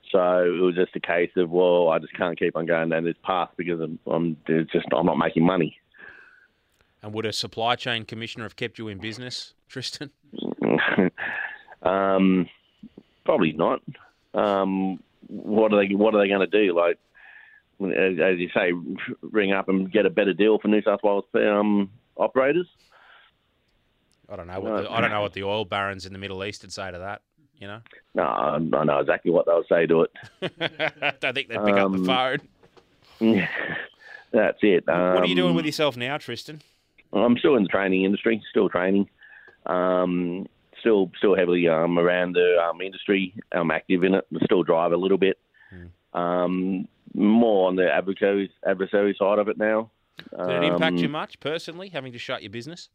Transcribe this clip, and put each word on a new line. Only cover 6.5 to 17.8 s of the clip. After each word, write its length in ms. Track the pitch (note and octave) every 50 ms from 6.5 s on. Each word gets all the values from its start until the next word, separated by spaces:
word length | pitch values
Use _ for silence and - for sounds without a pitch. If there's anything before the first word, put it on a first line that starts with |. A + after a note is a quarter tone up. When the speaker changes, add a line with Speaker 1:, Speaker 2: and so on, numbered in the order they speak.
| _ _ _ _ _ _ _ _ _ _
Speaker 2:
And 100 | - G#2+
would 140 | G#2 A2 A2
a 60 | A2
supply 440 | G#2 - - G#2+ - - A2+ A#2 B2
chain 280 | A#2+ - C3 A#2+ A2+ A2
commissioner 380 | - - A2 A2+ A2 - A#2+ A2+
have 120 | G2+ -
kept 220 | - B2 A2+ _ -
you 100 | A2+ G#2+
in 100 | G2+ F#2
business, 540 | F#2 A2 A2 A#2 B2+ B2+ B2 - - - _ _ _ _
Tristan? 420 | - C3 B2+ - - - D3+ C#3 _ _ _ _ - - - - - -
Speaker 1:
<laughs> 480 | - - - - - - - - F#3+ - _ - - - - - - - - - - - - _
Um, 640 | - F2+ F#2+ G2 G2 G2 F#2+ F#2+ F#2+ F#2+ F#2 F#2 F2+ - - _ _ _ _ _ - - _ - _ _ _ _ _
probably 280 | - E3 C#3+ F#2 D#2
not. 280 | - D#2 E2+ A2 C3 - _ - C#3+ - - _ _ _ _ _ -
Um, 680 | G#2+ G#2 G#2 G2+ G2 G2 F#2+ F#2+ F#2+ F#2+ F#2+ F#2 - - _ _ _ -
what 460 | - - G#2 - - G#2+ G#2+ A2 G#2+
are 120 | G#2+ G#2 G2+
they, 80 | G2 G2
what 200 | G2 G#2 A2 G#2+
are 80 | G#2
they 60 | G2+ G2
gonna 180 | G2 G2 F#2
do? 300 | E2+ F2+ G#2 G#2+ F#2+ E2+
Like, 200 | E2+ E2+ F2 E2+ _ _ _ _ - - - - - - - - _ _ _ _ _